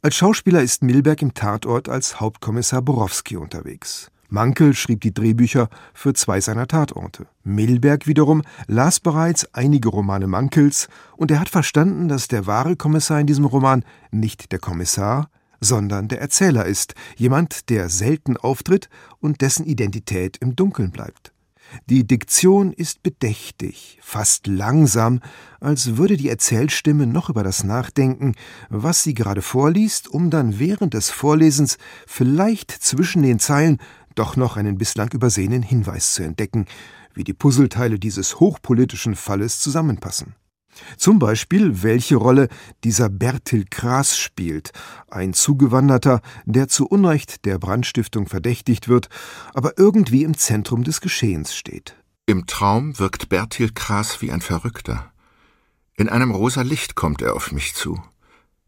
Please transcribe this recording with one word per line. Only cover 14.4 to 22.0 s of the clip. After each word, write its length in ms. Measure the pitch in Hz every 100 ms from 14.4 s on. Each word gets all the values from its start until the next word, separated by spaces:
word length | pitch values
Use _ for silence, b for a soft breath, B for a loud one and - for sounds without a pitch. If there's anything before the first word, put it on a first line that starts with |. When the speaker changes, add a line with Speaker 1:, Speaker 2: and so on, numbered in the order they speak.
| -
Speaker 1:
der 80 | 92
Kommissar, 680 | - 85 87 - 101 131 151 _ _ _
sondern 460 | 101 117 101 101 107
der 140 | 127
Erzähler 460 | 143 - 190 123 90
ist, 280 | 101 - B B B
jemand, 520 | 123 135 170 - -
der 200 | 113 87
selten 480 | 85 107 156 - 120
auftritt 520 | 127 135 - 190 - B B B
und 220 | 151 147
dessen 260 | 135 147 156
Identität 680 | 120 104 107 - 92 92 -
im 180 | 123
Dunkeln 380 | 123 196 - 95
bleibt. 400 | - 55 _ - _ _ B B B -
Die 180 | 131